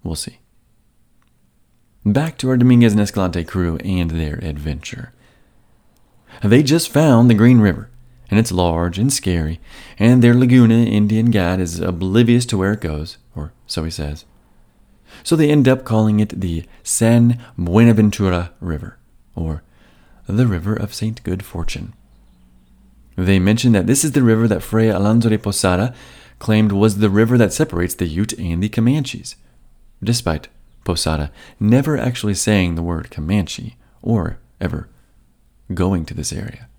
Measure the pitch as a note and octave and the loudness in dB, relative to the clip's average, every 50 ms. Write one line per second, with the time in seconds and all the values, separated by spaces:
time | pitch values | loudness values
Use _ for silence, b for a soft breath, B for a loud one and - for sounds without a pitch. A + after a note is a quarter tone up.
0 | _ - E3 D3+ - - - _ _ _ _ _ _ _ _ _ _ _ _ _ | _ -8 -8 -8 -10 -14 -16 _ _ _ _ _ _ _ _ _ _ _ _ _
1 | _ _ _ _ _ _ _ _ _ _ _ _ _ _ _ _ _ _ _ _ | _ _ _ _ _ _ _ _ _ _ _ _ _ _ _ _ _ _ _ _
2 | _ G#2+ G#2 C3 D3+ D#3+ D#3 _ - C3 B2+ B2 A#2+ B2+ B2+ A#2+ A#2+ A#2 G#2 G#2 | _ -2 0 0 -2 -4 -6 _ -4 -2 0 4 4 6 6 6 6 6 4 2
3 | G#2 G2+ - G#2 F#2+ F2+ E2+ F2+ E2+ - - F#2 F2+ E2+ E2 - - - F#2+ F2+ | 0 0 -2 -4 -4 -2 -2 -4 -8 -6 -4 -4 -2 -2 -4 -4 -4 -4 -2 -2
4 | F2 E2+ D#2+ E2 D#2+ D2+ D2 D#2+ - D#2+ D2+ D2 D2 D#2 D2 - - - - - | -2 -2 -4 -4 -4 -6 -6 -8 -8 -8 -10 -8 -8 -8 -8 -8 -10 -14 -14 -14
5 | A#2+ - _ _ _ _ _ _ _ _ _ _ _ _ _ _ _ _ _ _ | -16 -18 _ _ _ _ _ _ _ _ _ _ _ _ _ _ _ _ _ _
6 | _ _ _ _ _ B B B B - A2 C3 D3+ B2+ D3 E3 - - - C#3+ | _ _ _ _ _ B B B B 4 4 4 4 4 0 0 -2 -2 0 2
7 | D#3 D#3 C3 A2+ A#2+ B2 A#2 G2+ A2 A#2+ B2+ A#2+ G#2+ G2+ F2 - - - - - | 4 4 6 6 6 6 4 6 6 6 6 6 4 4 0 -2 -8 -16 -20 -20
8 | - - - _ - - G2+ G#2 A2 - F2+ F2+ F2+ F2 E2 E2 F2 F2 E2+ F2+ | -20 -20 -20 _ -10 -2 0 0 0 0 0 0 0 0 0 0 -2 -4 -2 -2
9 | G#2+ C#3 C#3 - - F#2+ F2+ E2+ D#2+ D#2 E2 - B B B B B B B B | -2 -2 -2 -2 -2 -2 -2 -2 -2 -4 -6 -10 B B B B B B B B
10 | G#2 A#2 B2 B2+ A#2 A#2+ A#2+ B2 B2+ B2 B2 B2+ A#2+ A2 A2+ A#2 A#2 A2 G#2 G#2 | 2 4 4 6 6 4 4 4 4 4 6 6 6 6 6 4 2 2 2 0
11 | G#2 G#2 A2 A2 A2+ A#2+ A2+ G#2 F#2 E2+ F#2 F#2+ F#2 E2+ E2 E2+ E2+ F2 F2+ E2 | 0 2 0 0 0 2 2 2 0 0 0 -2 -2 -4 -4 -6 -6 -6 -6 -4
12 | F2+ F#2 F#2+ A2+ A#2+ A2+ A#2+ B2 B2 A#2+ - G2 F#2 G2 G#2 G#2+ - E2+ D2+ D2+ | -4 0 2 2 4 4 4 2 0 -2 -4 -2 -2 -2 -2 -4 -6 -6 -6 -6
13 | D2+ D#2+ - - _ _ _ - D2+ D#2 - _ _ _ - - D#2+ D#2+ D#2+ - | -8 -10 -14 -20 _ _ _ -12 -12 -12 -14 _ _ _ -10 -8 -8 -8 -8 -8
14 | D#2 D2 D2 D2+ - _ _ _ _ _ _ _ _ _ _ _ _ _ _ _ | -8 -8 -10 -12 -14 _ _ _ _ _ _ _ _ _ _ _ _ _ _ _
15 | _ B B B B - E3+ D#3 D#3 D3 D3+ D3 C3+ C3 C3 B2+ - - A2+ A2 | _ B B B B -2 0 0 2 2 2 2 4 2 2 0 -2 -2 0 0
16 | A2 A2 G#2+ G#2 G#2+ G#2 - F#2 F#2+ F2+ E2+ E2 - b b b b - - - | 2 2 2 0 0 -2 -4 -8 -6 -4 -4 -6 -8 b b b b -8 -4 -2
17 | A2+ A2+ A#2 A#2+ A#2 A#2+ B2 A#2+ B B B - F2 E2+ F2 G#2 A#2 A#2+ A2+ G#2+ | 2 2 4 4 4 4 2 0 B B B -8 -6 0 4 6 6 6 6 6
18 | A2 G#2 G2+ - G2+ F#2+ F2+ F2 F2 E2+ - _ - F2+ D#2+ D2+ - - - _ | 4 2 2 0 -2 0 0 -2 -4 -6 -10 _ -10 -8 -8 -8 -10 -14 -18 _
19 | _ _ _ _ _ _ _ - E2 D#2+ D#2 D2+ _ b b b b b b b | _ _ _ _ _ _ _ -8 -6 -6 -6 -8 _ b b b b b b b
20 | b b b b b - G2 G#2+ B2+ A#2+ G2+ E2+ E2+ G2+ A2 - - G2+ - - | b b b b b -6 -2 0 0 0 0 -2 -2 -4 -4 -4 -6 -8 -8 -8
21 | - A2 A2 - - - F2+ F#2+ F#2+ - - E2+ E2+ - - - - - - _ | -8 -8 -8 -8 -6 -6 -6 -6 -8 -10 -10 -6 -6 -6 -6 -6 -12 -14 -16 _
22 | _ _ _ _ _ _ _ _ _ _ _ _ _ _ _ _ _ _ _ _ | _ _ _ _ _ _ _ _ _ _ _ _ _ _ _ _ _ _ _ _
23 | _ _ _ - F2+ F#2 G2 F#2+ F2+ G2 G#2+ A#2 - B2+ A#2 G2+ F2+ - B2 - | _ _ _ -4 0 2 2 2 4 2 2 2 2 2 2 2 2 0 0 0
24 | - D#3 C3+ D3 C3 A#2 A2+ A2 A2+ A2+ G#2 F2+ - - - A2 A2+ A2+ G#2 F2+ | 0 0 0 2 2 4 2 2 2 0 0 -2 -4 -4 -2 0 0 0 0 0
25 | G2 G#2 A2+ A#2 A2+ A#2 G#2+ G#2+ - G#2 G2 - - F#2+ F2+ F2+ G2+ B2+ B2 B | 0 2 2 2 2 2 0 -2 -2 -4 -6 0 0 0 2 2 0 -2 -4 B
26 | B B B B B B B B - - A2 G#2+ A2 G#2+ G2+ G2 G2+ A2 G#2 G2 | B B B B B B B B -4 0 2 2 2 2 2 2 2 2 2 2
27 | G#2+ G#2 F#2+ G2+ A2+ A2+ B2 B2 A#2 G2+ - - D#3 - - E2+ F2 F2+ - - | 0 2 2 2 2 4 4 2 2 2 2 -2 -4 -4 -2 -4 -4 -4 -4 -4
28 | F2+ E2+ D#2 E2+ G2+ - - - - F2 E2+ E2+ F#2 G#2 - - A2+ A#2+ C3+ D#3 | -6 -4 -2 -4 -4 -4 -6 -8 -6 -6 -4 -2 -4 -4 -2 0 0 2 2 0
29 | C#3 - - - - - - - - _ _ _ _ - _ _ _ - _ _ | -2 -6 -10 -14 -14 -16 -20 -20 -20 _ _ _ _ -20 _ _ _ -20 _ _
30 | - G2+ A#2+ A#2+ - - D#2+ D2+ - - _ - - _ _ - _ - E2+ E2 | -4 -4 -4 -2 -2 -4 -6 -6 -8 -14 _ -20 -20 _ _ -14 _ -6 -4 -4
31 | - - D#2+ D2+ D2 D2 B B B B B B G#2 G#2 A#2 C3 C#3 D#3 D3+ C#3 | -2 -4 -4 -4 -4 -8 B B B B B B 0 2 2 2 2 0 -2 -2
32 | - B2+ B2 - - G#2 G2 F2 - - G#2+ G2+ F2+ F2 E2+ E2 E2+ E2+ E2+ D#2+ | -2 -4 -6 -4 -4 -4 -4 -4 -2 0 0 0 0 0 -2 -4 -4 -4 -6 -6
33 | D#2 - - - D2+ D#2 G2 G#2 F#2 D2+ - - - - - _ _ _ _ _ | -8 -10 -12 -10 -6 -2 -2 -2 -2 -4 -8 -12 -14 -16 -16 _ _ _ _ _
34 | - - A#2 G#2+ F2 D#2 - - - _ _ _ - E2+ D#2 D2+ C#2 - _ _ | -4 -2 -2 -2 -2 -4 -8 -10 -16 _ _ _ -8 -6 -6 -6 -10 -12 _ _
35 | _ _ _ _ _ _ _ _ _ _ _ _ _ _ F#2 E2+ F#2 F#2 G2 F2+ | _ _ _ _ _ _ _ _ _ _ _ _ _ _ -6 -2 -2 -2 0 -2
36 | D#2+ - - D2 D2+ - - - - - - - - - _ | -4 -8 -10 -10 -10 -10 -10 -10 -12 -12 -14 -18 -20 -20 _